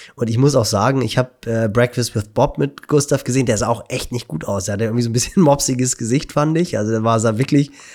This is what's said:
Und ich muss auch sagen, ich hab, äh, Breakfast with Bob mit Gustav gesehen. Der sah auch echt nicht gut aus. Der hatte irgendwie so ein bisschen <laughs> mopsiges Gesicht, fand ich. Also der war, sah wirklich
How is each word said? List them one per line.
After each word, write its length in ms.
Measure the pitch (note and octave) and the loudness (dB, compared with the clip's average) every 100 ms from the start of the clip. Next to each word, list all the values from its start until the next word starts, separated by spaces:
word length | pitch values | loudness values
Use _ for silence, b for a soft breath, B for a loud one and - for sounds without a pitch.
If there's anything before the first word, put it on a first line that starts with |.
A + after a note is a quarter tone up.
| B - | B -6
Und 140 | A#2 | -2
ich 80 | A2+ | 2
muss 180 | C#3 C#3 | 4 4
auch 80 | |
sagen, 380 | G#2 G2+ A2 C3+ | 2 2 2 0
ich 160 | A#2+ - | 0 -2
hab, 280 | B2 _ - | -2 _ -6
äh, 220 | A2+ A2+ | -2 0
Breakfast 480 | G#2 A#2+ - A#2+ A2+ | 2 0 0 -4 -4
with 140 | G#2 | -4
Bob 280 | - C#3 - | 0 0 0
mit 300 | C#3+ - - | -4 -4 0
Gustav 380 | D3 C#3+ C#3 - | 0 2 -2 0
gesehen. 200 | B2+ B2 | 0 0
Der 120 | G#2+ | 0
sah 100 | G#2 | 0
auch 160 | A#2 - | -4 -6
echt 240 | B2+ - | -10 -8
nicht 160 | B2 - | -8 -8
gut 160 | D#3 - | -10 -6
aus. 200 | G2+ F#2 | -4 -4
Der 80 | G2+ | -4
hatte 100 | A2 | -2
irgendwie 180 | A#2 | 0
so 60 | A#2 | 0
ein 40 | |
bisschen 300 | A#2 - - | -2 -2 2
<laughs> 0 | |
mopsiges 540 | D#3+ C#3+ C#3 B2 B2+ - | 4 4 0 -2 -2 -4
Gesicht, 340 | A2+ C3 - | -2 -2 -2
fand 260 | - D3+ D#3+ | -2 0 0
ich. 200 | F3 G#2+ | -2 -2
Also 140 | G#2+ | -2
der 120 | A2+ | 0
war, 160 | A2 A2+ | 2 2
sah 180 | A2+ G#2+ | 2 0
wirklich 360 | B2+ D3 C#3+ B B | 2 2 0 B B